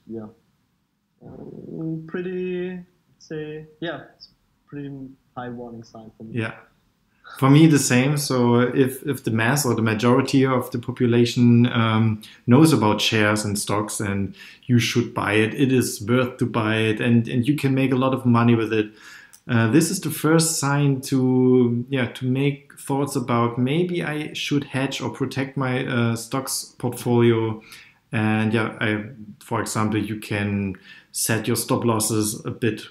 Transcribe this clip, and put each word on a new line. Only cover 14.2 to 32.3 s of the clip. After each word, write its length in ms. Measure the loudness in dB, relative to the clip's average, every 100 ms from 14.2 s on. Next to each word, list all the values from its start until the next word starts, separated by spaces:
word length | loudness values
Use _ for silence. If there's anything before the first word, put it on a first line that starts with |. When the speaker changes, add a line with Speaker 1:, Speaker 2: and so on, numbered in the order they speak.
| -6 -8 -20 -16 0
Speaker 2:
you 140 | 2
should 340 | 2 0 -2
buy 200 | -2 0
it, 200 | 2 2
it 180 | 2 2
is 300 | 2 0 -4
worth 360 | 0 0 0 -2
to 80 | -4
buy 320 | -2 0 0
it 220 | 0 0
and, 260 | 2 2 2
and 180 | -2 0
you 80 | 0
can 200 | 0 0
make 160 | 0
a 40 | 0
lot 160 | 0
of 120 | 0 2
money 300 | 4 4 2
with 160 | 2
it, 180 | -2 -2 -6 -20 -20 -20 -20 -2
uh, 200 | 0 4
this 220 | 2 2
is 80 | -4
the 80 | -6
first 460 | -4 2 2 2 -2
sign 420 | -2 0 0 0
to, 840 | -2 0 2 2 4 4 4 0 -4
yeah, 180 | -4 -4
to 120 | -4 -4
make 480 | 0 -2 -4 _ -18
thoughts 360 | -6 -4 -2 -4
about 420 | -2 0 0 0
maybe 440 | -2 0 -2 -4
I 280 | -6 -6 -8
should 300 | -10 -4 -4
hedge 380 | -2 -4 -4 -4
or 80 | -8
protect 480 | -6 -6 -4 -6 -4
my, 280 | -4 -4 -2
uh, 300 | 0 0 -2
stocks 600 | -4 -6 -6 -8 -10 -8
portfolio. 840 | -8 -6 0 4 4 2 -2 -6 -14 -20 -20 _ -8
And 420 | -2 0 0 0
yeah, 220 | 0 -2 -4
I, 260 | -4 -2 -6 -14 -20 -20
for 180 | -8 -6
example, 380 | -4 -2 -2 -2
you 180 | -4 -8
can 560 | -6 -6 -2 -2 -4 -8 -16 -20 _
set 360 | -8 -2 -2 -2
your 80 | -4
stop 280 | -2 -2 0
losses 580 | 0 0 -2 -2